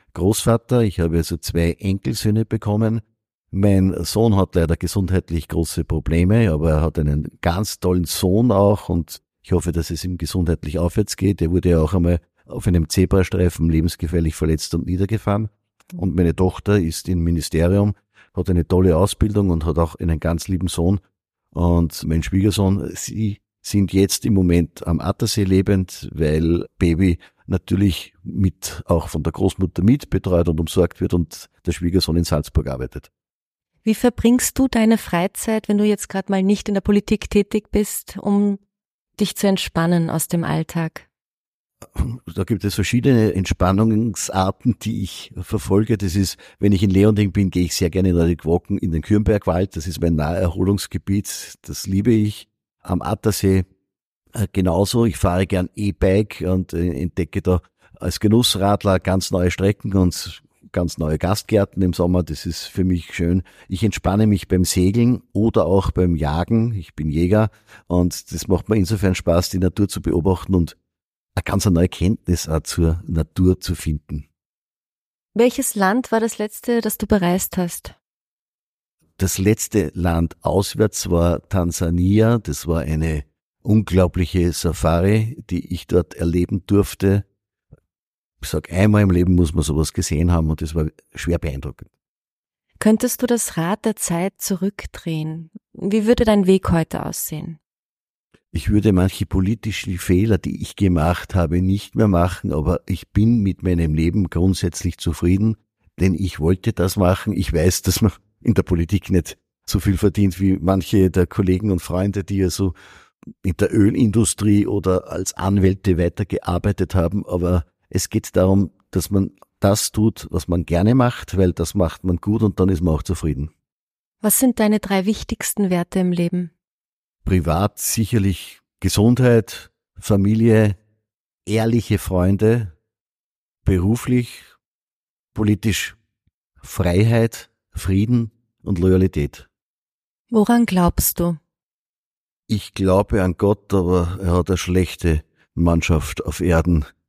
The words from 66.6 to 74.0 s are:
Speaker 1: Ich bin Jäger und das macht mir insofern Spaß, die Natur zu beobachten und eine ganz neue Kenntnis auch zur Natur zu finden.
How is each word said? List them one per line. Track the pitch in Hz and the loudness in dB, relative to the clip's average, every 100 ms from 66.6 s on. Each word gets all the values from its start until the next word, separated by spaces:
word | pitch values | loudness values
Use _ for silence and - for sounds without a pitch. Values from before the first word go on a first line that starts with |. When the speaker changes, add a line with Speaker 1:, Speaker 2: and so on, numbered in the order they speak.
| 117 104 | 0 -4
Speaker 1:
Ich | 82 - | -10 -8
bin | 78 | -4
Jäger | 73 90 107 110 _ _ - - | 0 2 2 0 _ _ -20 -2
und | 90 90 - - | 0 0 -2 -10
das | 85 - | -10 -2
macht | 90 - | -2 2
mir | 107 | 0
insofern | 90 90 95 92 | 0 0 0 0
Spaß, | - 85 - | 0 0 0
die | 92 | 0
Natur | 90 - 101 | -2 0 -2
zu | - | -2
beobachten | 82 82 82 92 - 95 | -2 0 0 -2 0 0
und | 80 - _ _ _ _ _ - | 0 -6 _ _ _ _ _ -10
eine | - | -4
ganz | 101 101 | -2 2
neue | 85 90 | 2 2
Kenntnis | - 87 113 - 85 - | 0 -2 -2 -2 -4 -2
auch | 78 | -4
zur | - - 82 82 - | -4 0 0 0 -4
Natur | 82 78 - 92 90 | -4 -4 0 2 2
zu | - | -2
finden. | 82 - 76 | -8 -4 -6